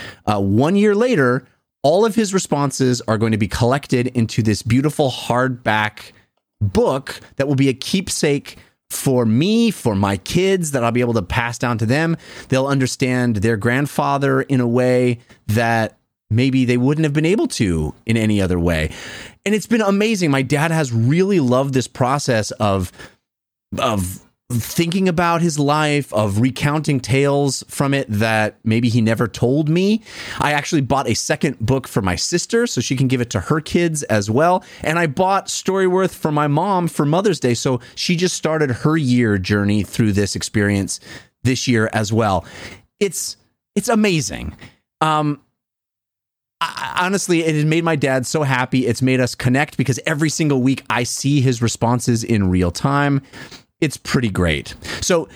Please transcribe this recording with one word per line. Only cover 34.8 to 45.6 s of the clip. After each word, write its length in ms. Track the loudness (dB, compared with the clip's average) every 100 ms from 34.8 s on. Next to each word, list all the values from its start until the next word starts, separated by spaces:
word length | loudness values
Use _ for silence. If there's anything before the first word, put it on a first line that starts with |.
And 160 | -4 -2
I 100 | -2
bought 380 | -2 -2 -2 -4
Storyworth 640 | -6 -2 0 2 2 0
for 160 | -2 -2
my 160 | 0 0
mom 400 | 0 0 0 -2
for 160 | 0
Mother's 360 | 0 2 2 0
Day. 140 | 0
So 260 | 0 0 -2 -6
she 200 | -6 -2 0
just 200 | -2 -2
started 340 | -2 0 -2
her 260 | 0 0 0
year 420 | 2 2 4 2
journey 440 | 0 0 2 0
through 300 | -2 0 0
this 240 | 0 -2 -4
experience 640 | -4 0 0 0 -2 -8 -14 -20 -20 _
this 240 | -2 -2 0
year 240 | 0 0
as 200 | -2 -2
well. 320 | 0 0 0 -4 -14 -18 -20 _ _
It's, 360 | -4 -4 -10 -12 _ _ _
it's 140 | -6 0
amazing. 640 | 2 2 0 -2 -8 -10 -14 -20 _ _ _
Um, 400 | -2 0 -2 -4 _ _